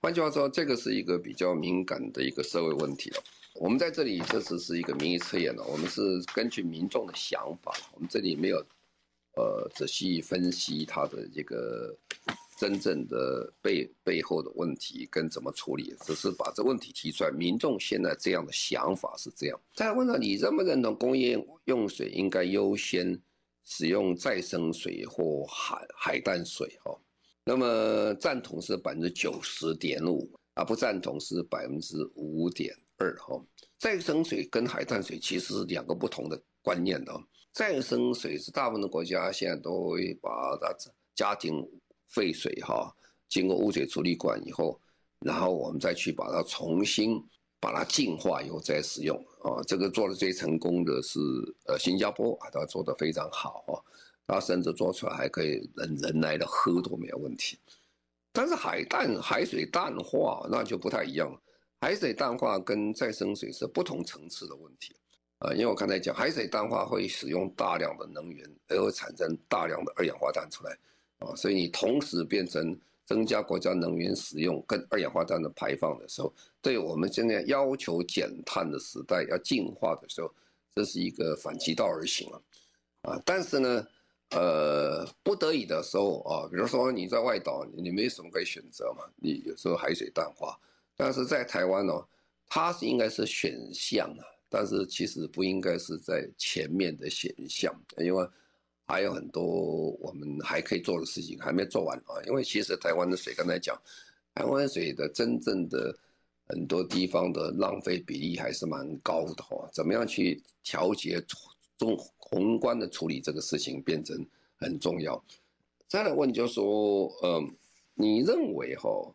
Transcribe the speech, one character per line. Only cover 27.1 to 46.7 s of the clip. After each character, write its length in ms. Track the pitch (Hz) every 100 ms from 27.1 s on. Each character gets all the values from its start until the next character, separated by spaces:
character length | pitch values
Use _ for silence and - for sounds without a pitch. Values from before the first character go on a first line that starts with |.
| _ _ _ -
那 120 | 127
么 560 | 123 113 110 107 107 101
赞 240 | 170 131
同 220 | - 80
是 160 | - -
百 160 | -
分 80 | 85
之 80 | 85
九 300 | - - 73
十 320 | - - 80
点 320 | 80 82 73 82
五， 240 | 76 65 - _
啊， 100 | -
不 120 | 85 113
赞 260 | 120 98
同 180 | - 76
是 220 | - 87
百 220 | 85 - 64
分 140 | 73
之 280 | - 78 76
五 340 | - 76 78 87
点 240 | 87 78 - _ _
二 180 | 92 -
哈。 260 | - 67 - - - _
再 200 | 226 196
生 240 | 175 151
水 240 | 165 - -
跟 160 | 113 120
海 160 | -
淡 180 | - 110
水 160 | 92 -
其 220 | - 92
实 160 | - 101
是 80 | 90
两 180 | 82 -
个 80 | 87
不 120 | -
同 220 | - 73
的 100 | 78 _ _
观 220 | - 90
念 200 | 92 82
的 80 | -
哦。 80 | 76 - _ _
再 300 | - 220 147
生 320 | 131 120 123
水 240 | 120 85 76
是 140 | -
大 180 | - 127
部 40 |
分 80 | 110
的 40 | 101
国 160 | 80
家 280 | 85 92 90
现 180 | 95 90
在 60 | 80
都 340 | - 90 87
会 240 | 85 92 87
把 340 | 50 55 67 69
它 140 | 82 95 - _ _ -
家 180 | 101
庭 340 | 104 80 78 67 - _ _ _
废 240 | - 98
水 220 | - - -
哈， 320 | - 55 - - _ _ _
经 200 | - 92
过 100 | 92
污 140 | 104
水 120 | 90
处 200 | 69 -
理 120 | 87 85
管 240 | - 53 -
以 60 |
后， 280 | - 82 - _ _ _ _
然 140 | - 76
后 160 | 92
我 200 | 87 64
们 80 | 76
再 120 | 92
去 200 | 87 92
把 180 | - 50
它 140 | 82
重 420 | 80 - 82